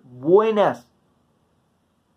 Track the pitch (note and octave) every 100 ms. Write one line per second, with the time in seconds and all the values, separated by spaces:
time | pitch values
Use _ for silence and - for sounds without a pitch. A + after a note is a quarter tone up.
0 | B2+ B2 C#3 F#3+ A3 G#3 E3+ A#2+ _ _
1 | _ _ _ _ _ _ _ _ _ _
2 | _